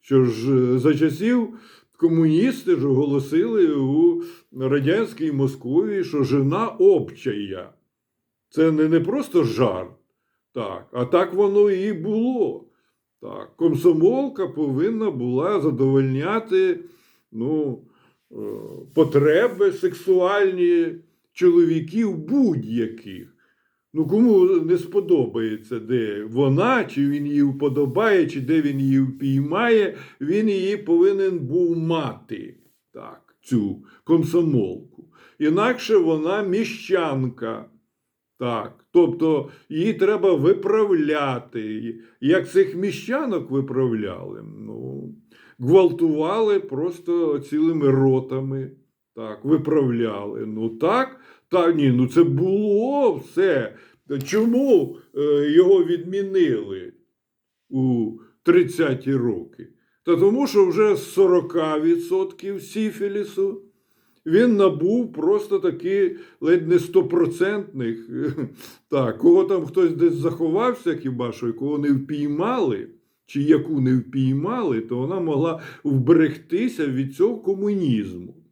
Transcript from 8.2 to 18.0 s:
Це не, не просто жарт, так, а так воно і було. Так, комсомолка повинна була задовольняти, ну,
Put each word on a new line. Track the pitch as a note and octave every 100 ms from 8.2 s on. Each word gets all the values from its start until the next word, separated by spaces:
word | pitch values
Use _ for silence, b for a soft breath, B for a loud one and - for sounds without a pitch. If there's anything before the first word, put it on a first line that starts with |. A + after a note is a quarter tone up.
| _ _ _
Це | - D#3+
не, | D#3 D#3
не | E3
просто | E3+ B3+ C4+ F3
жарт, | C3+ A2 A#2+ F#2 F#2 - _ _ _ _ _
так, | - G#2 F2+ -
а | B2
так | B2 E3+ F#3
воно | F3+ G3+ G3+ G#3
і | F#3+ G3+
було. | F#3+ F3 G#3+ A#3+ B3+ E3 - - _ _ _ _ _
Так, | G#2 G2+ G2+ _
комсомолка | E3 C3+ F3 D#3 F3 B3+ C#4 - F#3
повинна | D3 D3 C3 F#3 A3 G#3+
була | C#3 B2 B2+ E3+ G#3
задовольняти, | D3+ B2 C3+ C3+ C3+ C3 D#3+ A3 A3+ F#3 F#3 F3 - B B B _
ну, | A2 B2 D#3 C#3+ A#2 - b